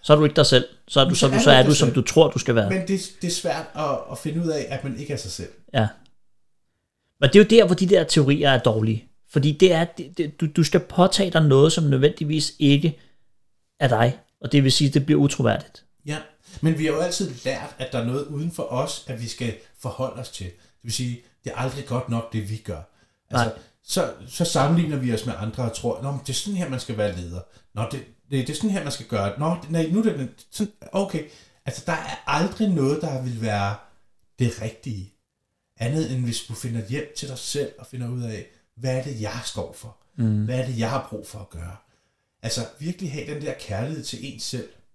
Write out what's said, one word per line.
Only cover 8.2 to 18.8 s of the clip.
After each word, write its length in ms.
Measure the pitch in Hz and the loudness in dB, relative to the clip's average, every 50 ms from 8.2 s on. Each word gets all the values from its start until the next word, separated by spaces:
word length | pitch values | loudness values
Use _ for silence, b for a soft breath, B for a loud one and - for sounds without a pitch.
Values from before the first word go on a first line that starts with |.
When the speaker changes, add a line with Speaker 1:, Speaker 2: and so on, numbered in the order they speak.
| 143 131 143 147 143 139 | 4 4 4 4 4 4
Speaker 1:
er 100 | 135 123 | 4 4
dårlige. 460 | - 123 107 110 107 110 110 113 - - _ _ _ _ | 4 2 2 2 0 0 0 -2 -6 -12 _ _ _ _
Fordi 220 | - 151 135 151 | -2 2 2 2
det 220 | 147 147 185 185 175 | 4 6 6 6 6
er, 100 | 160 170 | 4 0
det, 320 | 170 - - 156 135 175 | -2 -4 -14 -14 -14 -6
det, 240 | - 165 147 - _ | -6 -6 -6 -4 _
du, 60 | 165 151 - | -4 0 2
du 80 | - 160 | 2 2
skal 160 | - - 180 | 4 4 0
påtage 520 | - - - - 175 190 - - 196 180 | 0 0 2 4 4 4 4 2 0 2
dig 100 | 165 165 160 | 2 4 6
noget, 300 | 151 135 135 143 160 165 | 6 8 8 8 6 6
som 100 | - 160 | 2 2
nødvendigvis 680 | 143 139 131 135 143 - - 165 147 156 156 - - - - | 2 2 4 4 2 2 0 -4 -2 -2 -2 -2 -4 -2 2
ikke 400 | 151 139 143 143 151 170 143 b b b b b _ _ _ _ _ _ _ _ _ _ _ _ | 4 6 6 6 4 0 -2 b b b b b _ _ _ _ _ _ _ _ _ _ _ _
er 80 | 151 | 0
dig. 320 | 131 123 110 117 123 131 - _ _ _ _ | 2 4 4 2 2 0 -2 _ _ _ _
Og 100 | - 123 | -6 2
det 120 | - 143 135 | 2 4 4
vil 80 | 131 | 4
sige, 180 | 127 - 147 139 | 4 4 2 2
det 160 | 135 151 135 | 2 2 2
bliver 160 | 151 151 147 | 4 4 4
utroværdigt. 640 | 143 143 - - - 110 107 - - - _ - _ _ _ _ _ | 4 2 2 2 0 0 0 0 -4 -12 _ -20 _ _ _ _ _
Speaker 2:
Ja, 120 | 143 151 151 - - _ _ B B B B | -10 -10 -10 -12 -16 _ _ B B B B
men 160 | - 160 160 | 0 0 2
vi 80 | 147 156 | 2 0
har 60 | 156 151 | -2 0
jo 60 | 151 | 0
altid 320 | 170 175 175 - 202 151 127 123 - | -2 -2 -2 -4 -4 -6 -6 -8 -6
lært, 300 | 151 135 - - 143 - | -6 -6 -6 -10 -14 -12
at 140 | - 131 127 | -12 -10 -6
der 80 | - 123 | -6 -4
er 60 | 117 | -4
noget 200 | 120 127 139 147 | -2 -4 -4 -6
uden 260 | 147 151 143 156 170 | -6 -6 -6 -6 -6
for 120 | - - - | -6 -6 -8
os, 420 | - 127 127 | -6 -4 -4